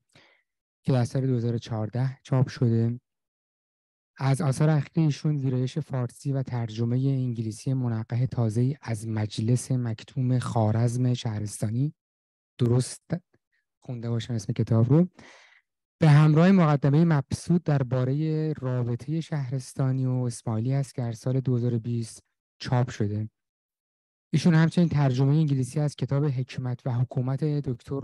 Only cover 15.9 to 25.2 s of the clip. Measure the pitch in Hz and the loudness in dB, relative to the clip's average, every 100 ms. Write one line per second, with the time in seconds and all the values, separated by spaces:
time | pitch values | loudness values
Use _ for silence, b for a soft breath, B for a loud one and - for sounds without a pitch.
15.9 | - 160 143 156 156 175 190 156 143 143 | 2 6 8 8 6 6 6 6 4 4
16.9 | 147 170 147 - - - 175 - 143 127 | 4 4 2 0 -8 0 0 2 0 0
17.9 | 131 127 147 156 156 156 151 127 127 117 | 0 0 0 -2 -2 -2 -4 -4 -2 -2
18.9 | 117 - 160 - 151 127 131 - - 131 | -4 -4 -6 -4 -6 -4 -6 -8 -4 -2
19.9 | 131 127 127 123 - 120 110 123 139 139 | 0 0 0 -2 -6 -4 -2 0 -2 -4
20.9 | - 120 113 127 131 131 123 120 120 117 | -6 -6 -4 -2 -2 0 0 0 -2 -2
21.9 | 117 110 - _ _ _ _ - 123 127 | -4 -6 -12 _ _ _ _ -2 0 0
22.9 | - 104 104 107 _ _ _ _ _ _ | -2 -4 -4 -8 _ _ _ _ _ _
23.9 | _ _ _ - 151 185 160 165 - 165 | _ _ _ -4 2 4 4 4 2 2
24.9 | 143 139 123 | 2 2 2